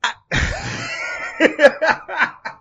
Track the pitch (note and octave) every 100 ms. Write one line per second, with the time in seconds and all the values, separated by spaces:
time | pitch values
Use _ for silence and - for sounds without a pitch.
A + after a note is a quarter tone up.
0 | A#3 - _ - - F#5 - - - -
1 | - - - - D#4 - C#4+ - D#4 -
2 | - C#4+ - - - -